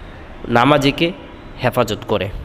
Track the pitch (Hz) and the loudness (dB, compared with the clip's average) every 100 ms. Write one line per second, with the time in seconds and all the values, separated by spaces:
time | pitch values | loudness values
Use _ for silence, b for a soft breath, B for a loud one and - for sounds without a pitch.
0 | B B B - - 117 135 147 139 139 | B B B -12 0 4 6 6 4 2
1 | 170 185 - - - - 120 123 110 101 | -2 -2 -14 -18 -18 -2 0 2 0 -2
2 | - 101 98 - | -2 -2 -2 -6